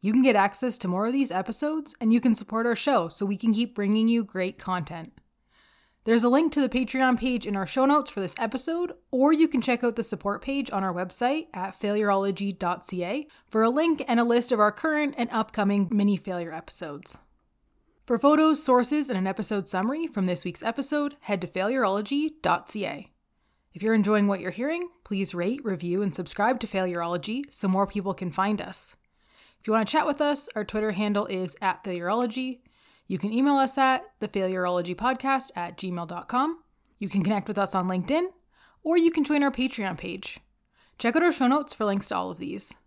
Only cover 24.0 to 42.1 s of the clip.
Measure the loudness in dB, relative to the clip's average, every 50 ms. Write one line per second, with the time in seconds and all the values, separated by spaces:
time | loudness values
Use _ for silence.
24 | 4 4 4 4 4 2 0 0 -4 -8 -6 -4 -4 -2 -2 -4 -6 -8 _ _
25 | _ -6 -4 -2 -2 -2 -2 -2 -2 -2 -2 -2 -4 -4 -4 -4 -2 -2 -2 0
26 | 0 -2 -2 -4 -6 -6 -2 0 0 0 0 0 -4 -4 -2 -2 -2 -2 -2 -4
27 | -4 -4 -4 -4 -4 -4 -6 -6 -6 -6 -6 -2 0 2 2 2 0 0 -2 -6
28 | -4 -4 -6 -4 -6 -6 -2 -2 0 0 0 -2 -4 -8 -8 -8 -8 -8 -10 _
29 | _ _ _ _ _ _ _ _ -20 _ _ _ _ 0 0 2 2 2 0 0
30 | 0 0 0 0 0 0 0 0 -4 -6 -6 -8 -8 -4 -4 -2 -2 -2 -2 -2
31 | -2 0 0 0 -2 -2 -4 -4 -4 -4 -6 -2 -2 -2 -2 -2 -6 -8 -6 -4
32 | -2 -2 0 0 0 -2 -2 -4 -6 -6 -8 -10 _ _ _ _ _ _ _ _
33 | _ _ -6 -4 -4 -2 0 2 2 4 4 4 2 2 2 2 4 4 4 0
34 | -2 -10 _ _ -10 -6 -4 -2 -2 -2 -2 0 0 0 0 0 -2 -2 -6 -2
35 | -2 -2 -2 -2 -2 -2 -2 -2 -2 -6 -8 -10 -10 -10 -10 -8 -8 -6 -6 -6
36 | -8 -8 -10 -12 -10 _ -2 0 0 0 -4 -8 _ _ _ _ _ _ _ _
37 | -8 -2 0 0 2 2 0 0 -2 -4 -2 -2 -2 0 0 0 0 0 0 -2
38 | 0 0 0 0 0 -2 -4 _ _ _ _ _ _ _ _ _ _ 2 4 6
39 | 6 4 4 4 2 2 2 2 2 2 0 0 -2 -2 -2 -4 -4 -4 -4 -6
40 | -8 -10 -10 -10 -10 -12 -14 -14 _ _ _ _ _ _ _ _ _ _ _ _
41 | -2 2 2 4 4 4 4 4 4 4 4 2 0 -2 -4 -2 0 0 0 0
42 | -2 -2